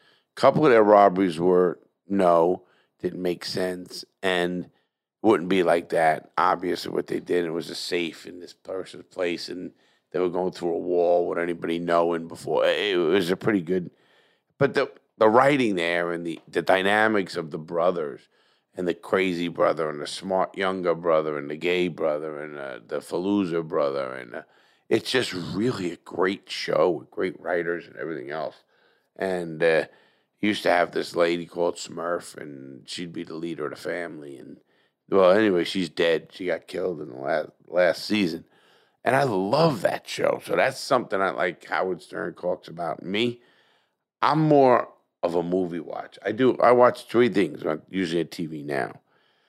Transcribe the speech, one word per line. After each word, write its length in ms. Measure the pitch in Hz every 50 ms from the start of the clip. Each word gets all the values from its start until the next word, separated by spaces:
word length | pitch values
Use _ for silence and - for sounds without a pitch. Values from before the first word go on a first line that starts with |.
| _ _ _ _ _ _ _
A 40 | -
couple 260 | - 135 135 151 151
of 60 | 151 123
their 100 | 113 107
robberies 560 | 104 107 101 101 101 90 90 98 92 82 80
were, 400 | 85 92 92 90 90 87 78 - _ _ _ _ _ -
no, 560 | 101 98 95 87 85 85 82 87 92 95 - _ _ _ _ _ _ _
didn't 240 | - 90 87 87 90
make 220 | 92 87 82 -
sense, 600 | - - 98 92 92 92 90 90 90 - - - - _ _ -
and 460 | 95 92 90 87 90 90 90 82 - _ _ _ _ _ _ _ _ _ _ -
wouldn't 260 | 104 110 85 82 90
be 140 | 95 95 90
like 280 | 85 82 87 87 -
that, 420 | - 85 80 80 78 69 - - _
obvious 500 | - 82 90 90 - 95 90 85 85 -
of 60 | 85 85
what 140 | 85 85
they 140 | - - 82
did. 240 | 82 - 90 90 87
It 60 | 82
was 200 | 80 85 80 76
a 40 | 85
safe 520 | - - - 90 87 87 80 78 - -
in 140 | 85 87 90
this 120 | 87 80 -
person's 520 | _ _ - 95 95 90 - - 85 87
place, 440 | _ - 90 92 90 87 80 - -
and 240 | 85 90 90 87 - _ _ _ _ _ _ _ -
they 60 | 87
were 100 | 90 92
going 240 | 85 92 90 92 85
through 220 | - 87 85 85
a 40 | 90
wall 500 | 90 87 90 87 87 87 87 87 87 87
with 100 | 87 85
anybody 400 | 85 87 85 85 85 87 82 85
knowing 480 | 87 85 82 85 85 85 85 82 82
before. 380 | 82 80 78 - - 78 62 55
It, 300 | 85 85 73 90 104 98
it 20 |
was 340 | 90 87 78 85 101 92 82
a 60 | 95
pretty 240 | 92 - 117 110 98
good, 300 | 85 76 90 92 87 - - _ _ _ _ _ _ _ _ _ _ _ _ -
but 160 | 143 139 131
the, 160 | 139 135 - - - _ _ _ -
the 100 | 110 110
writing 480 | 107 123 131 139 147 139 127 110 101
there 340 | 90 82 85 87 87 87 87
and 160 | 87 85 85
the, 140 | 85 82 - - -
the 140 | - 92 85
dynamics 760 | - 92 95 92 98 104 104 107 110 110 104 95 80 -
of 140 | 90 85 78
the 80 | 71 87
brothers 640 | 78 80 85 85 82 90 92 87 78 71 62 - _ _ _ _ _ _ _ _ _ _ _
and 140 | - 92 87
the 60 | 82
crazy 540 | - - - - 95 95 95 90 85 87 85
brother 400 | 80 - 87 87 85 76 82 76
and 120 | 76 73
the 60 | 73
smart 500 | - - - - 95 95 92 92 - -
younger 380 | 87 95 95 95 95 90 87 82
brother 440 | 82 82 87 80 78 78 78 76 73
and 100 | 71 71
the 80 | 76
gay 320 | 78 80 87 90 90 90 90
brother 520 | 78 65 80 80 76 76 78 78 76 73
and, 180 | 76 76 76 73
uh, 220 | 69 67 62 60 55
the 120 | - 76 73
Fallujah 680 | 73 - 85 87 87 98 101 104 98 87 82 85 82
brother. 460 | 80 82 82 73 71 69 69 67 64 64
And, 220 | 64 62 60 58
uh, 80 | 80 78 _ _ _ _ _ _ _ _ -
it's 220 | 113 113 - -
just 220 | - 131 120 - -
really 600 | 90 85 78 76 92 107 127 120 98 92 85 80
a 40 |
great 540 | - _ - - - 90 92 98 - - -
show 400 | - - - - - 76 78 92
with 200 | 87 76 - - _
great 260 | - 92 92 - -
writers 480 | - 82 87 87 85 82 85 85 82
and 100 | - -
everything 340 | - 65 78 82 71 62 67
else. 260 | 73 80 76 62 - - _ _ _ _ _ _ _ _ _ _ _
And, 480 | - 95 95 92 90 87 85 80 78 82
uh, 220 | 82 80 78 76 - _ _ _ _ _ _ _ _ _ _
he 100 | - 104
used 140 | 104 95 -
to 80 | -
have 200 | 87 87 87 82
this 240 | - - 90 - -
lady 320 | 85 87 85 85 85 85
called 300 | 80 - 87 85 85 -
Smurf, 600 | - - - - 82 82 85 85 85 - - -
and 520 | - - 76 71 67 67 67 67 65 - -
she'd 240 | - - 90 85 82
be 120 | 85 85
the 100 | - 80
leader 320 | 80 82 85 82 73 73
of 40 | 71
the 60 | 65
family. 640 | - - 87 85 87 87 85 85 78 73 71 69 64
And, 180 | - - 76 - _ _ _ _ _ _ _ _ _ -
well, 240 | 95 98 95 90 92
anyway, 320 | 104 110 107 95 87 82
she's 260 | - - 98 92 80
dead. 400 | - - 87 82 82 80 78 - -
She 140 | - 95
got 200 | 87 82 82 -
killed 340 | - - 92 90 92 90 76
in 100 | 80 69
the 60 | 60
la-, 300 | 64 67 69 80 78 76 - - _ _ -
last 380 | - 87 90 85 80 - -
season. 400 | - 107 107 101 85 80 82 82 _ _ _ _ _ _ _ _ _ _ _ -
And 120 | 117 123
I 80 | 135 143
love 580 | 135 110 92 95 98 117 147 165 165 143 101 -
that 260 | - - - - -
show. 320 | - - - - - - -
So 120 | - -
that's 220 | 87 95 131 131 -
something 420 | - - 143 127 107 - - 98
I 100 | 95 92
like 340 | 71 58 85 90 87 - -
Howard 360 | - - 80 85 95 92 82 -
Stern 320 | - - 92 92 90 82
talks 340 | - - 90 90 87 - -
about. 340 | 82 82 85 82 73 - -
Me, 380 | 87 95 104 120 120 120 - _ _ _ _ _ _ _ _ _ _ _ _ _ _ _ _ -
I'm 180 | 117 143 156
more 480 | 156 156 151 143 135 131 123 - - - - _ _ _ _ _ -
of 120 | 87 82
a 80 | 87 87
movie 380 | 87 87 95 95 87 85 85
watch. 380 | 76 - - - - - - - -
I 80 | 98 107
do. 240 | 110 131 127 - - -
I 100 | 104 123
watch 340 | 123 123 123 - - -
three 220 | - - 110 123 120
things, 360 | 90 101 95 76 - 82 -
on, 180 | 85 78 78 - -
usually 320 | - 92 95 82 82 87 82
on 60 | 73
T 180 | - - 87
V 160 | 78 80 76 71
now. 380 | 71 71 67 62 - - - _ _ _ _ _ _ _ _ _